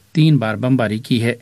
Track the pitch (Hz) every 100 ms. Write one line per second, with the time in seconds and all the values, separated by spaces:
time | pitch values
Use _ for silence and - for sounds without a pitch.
0 | _ 160 156 139 110 107 127 131 110 107
1 | - 120 117 120